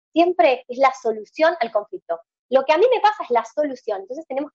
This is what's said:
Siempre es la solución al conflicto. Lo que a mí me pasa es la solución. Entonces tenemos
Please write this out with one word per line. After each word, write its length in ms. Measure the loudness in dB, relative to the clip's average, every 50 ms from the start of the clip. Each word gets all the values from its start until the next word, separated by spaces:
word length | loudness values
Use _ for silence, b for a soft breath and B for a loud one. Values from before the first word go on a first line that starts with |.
| _ _
Siempre 540 | 0 2 2 2 4 4 4 2 2 0 -4
es 100 | -8 -2
la 140 | 0 0 0 0 -2
solución 540 | -4 -4 -4 -6 -8 -12 _ 0 0 0 0 0
al 100 | -4 -4
conflicto. 480 | -4 -4 -6 -6 -12 -14 _ -10 -10 -10 _ _ _ _ _ 0
Lo 160 | 0 0 2
que 80 | 2 2
a 40 |
mí 80 | 4 4 2 2
me 60 | 2
pasa 240 | 2 0 0 -2 -4
es 60 | -2
la 160 | -2 -2 -2
solución. 560 | -2 _ -4 -4 -4 -6 -8 _ -8 -8 -8
Entonces 260 | -8 -12 -14 -14 -12
tenemos 240 | -10 -8 -8 -8 -8 _